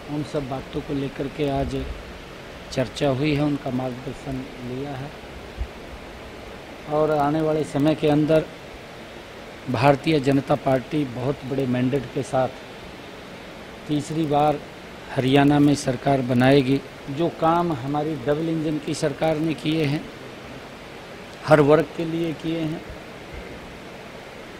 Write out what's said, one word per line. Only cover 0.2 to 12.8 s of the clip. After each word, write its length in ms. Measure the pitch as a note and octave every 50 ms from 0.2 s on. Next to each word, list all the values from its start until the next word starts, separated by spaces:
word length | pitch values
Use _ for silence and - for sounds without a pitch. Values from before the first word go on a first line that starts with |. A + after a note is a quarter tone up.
| D3
सब 260 | - - D3+ C#3 B2+
बातों 320 | C3+ C3+ C3 - - D3+
को 120 | C3+ - D3+
लेकर 340 | C#3 C#3 C3+ - - C#3+ C3+
के 220 | - - D3+ C#3
आज 360 | C3+ C#3 C3+ B2 C3 C3+ - - - - - - - - - - - - - - - - - -
चर्चा 380 | - C3 B2+ A2 - - D3+ C#3+
हुई 260 | C3 B2 D3 D#3 D3
है, 80 | C#3 D3
उनका 260 | D3+ D3 C#3 - C#3
मार्गदर्शन 760 | B2 B2+ B2+ C3 B2 B2 - C#3 A#2+ - - C#3+ C3 C3 C3 - - B2 B2
लिया 280 | B2 B2+ B2+ C#3 C#3+
है। 380 | C#3 B2+ C#3 D3 - - - - - - - - - - - - - - - - - - - - - - - - - - - - - - - - - - - D3
और 220 | D3 D3+ D#3 D#3
आने 300 | D#3 D3 C#3+ C#3+ D3+ D#3+
वाले 220 | D#3+ D#3 D#3 D#3 C#3+
समय 320 | - - C#3+ C#3 D#3 D#3
के 120 | - - D3+
अंदर 380 | D3 D3+ D3+ C#3+ D#3+ D#3+ D#3+ - - - - - - - - - - - - - - - - - - - - - - - - -
भारतीय 500 | B2 A2 B2 C#3+ C#3+ C3+ - D#3+ D#3+ D3+
जनता 360 | C3 C3+ C#3 C#3 C3 - D3+
पार्टी 500 | C#3 - C#3+ C3 C3 A#2+ - - D3+ D3
बहुत 400 | C3 A2+ B2 B2 C3+ C#3+ - -
बड़े 200 | B2+ C3+ C3 C#3
mandate 380 | B2+ B2 B2 B2+ B2+ B2+ C#3+ A#2+
के 200 | B2 - C#3+ B2+
साथ 260 | - - C3 C3 B2+ - - - - - -